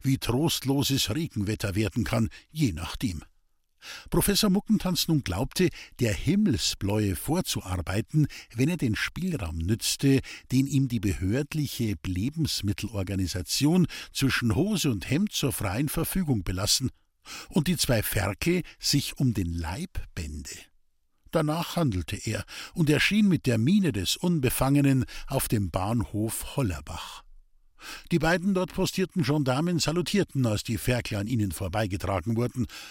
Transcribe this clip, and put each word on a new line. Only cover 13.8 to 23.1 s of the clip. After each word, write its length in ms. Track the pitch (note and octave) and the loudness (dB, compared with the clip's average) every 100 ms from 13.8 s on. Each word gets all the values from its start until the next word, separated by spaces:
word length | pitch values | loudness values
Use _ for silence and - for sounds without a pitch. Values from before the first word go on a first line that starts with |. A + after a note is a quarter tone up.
| F3 - - | 2 0 -10
zwischen 440 | - C3+ - A#2+ G#2+ | -2 0 2 2 2
Hose 340 | G3 G3+ D3 | 2 0 0
und 180 | G#2 - | -2 0
Hemd 220 | C#3+ G#3+ | 0 0
zur 220 | - C#3 | 0 -2
freien 360 | - G#2+ G2+ D#3 | -2 -2 -2 -2
Verfügung 540 | - D#3 F#3+ F3 A2+ | -2 -2 0 0 0
belassen 480 | - F2+ G2+ - C3 - _ _ - - - | 0 -2 0 0 -2 -8 _ _ -16 -16 -4
und 200 | F#3+ D#3 | 0 0
die 80 | E3 | 0
zwei 260 | - A2+ | 2 0
Ferkel 600 | - - F#2+ G2 E3 F3 - - | 0 -2 -2 -2 0 0 -2 -6
sich 380 | - C#3+ - - | 0 0 0 0
um 160 | C3+ | 0
den 200 | G#2+ F2 | 0 -2
Leib 500 | E2+ D#2+ G2+ F#3 - - - | -2 -4 -6 -8 -8 -10 -10
bände. 400 | D#2 D2+ D2+ - - _ _ _ _ _ - | -10 -10 -12 -14 -18 _ _ _ _ _ -4
Danach 460 | E3 D3+ D#3+ D#3 F3 | 0 0 0 -2 0
handelte 400 | D3+ F#2 - G2+ | 0 0 -4 -6
er 280 | - G#2 - - - | -4 -6 -6 -12 -8
und 160 | - D3+ | 0 4
erschien 380 | C#3+ - | 4 4